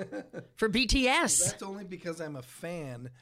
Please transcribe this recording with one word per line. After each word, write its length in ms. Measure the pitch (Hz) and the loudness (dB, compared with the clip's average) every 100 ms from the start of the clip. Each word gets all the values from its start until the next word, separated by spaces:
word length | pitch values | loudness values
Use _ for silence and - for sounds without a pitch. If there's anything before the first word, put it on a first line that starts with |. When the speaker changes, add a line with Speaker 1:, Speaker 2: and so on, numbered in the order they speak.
| 185 - | -8 -8
Speaker 1:
<laughs> 320 | - - - - | -10 -14 -14 0
Speaker 2:
for 120 | 220 | 2
B 180 | 214 247 | 4 4
T 200 | 277 254 | 4 6
S. 440 | 311 302 - - | 4 4 4 2
Speaker 1:
That's 120 | - | 0
only 220 | 196 196 185 | -8 -8 -10
because 340 | 175 170 165 | -8 -8 -6
I'm 160 | 156 139 | -8 -10
a 60 | |
fan 680 | 120 - 170 175 139 120 123 123 | -12 -12 -10 -8 -8 -10 -12 -16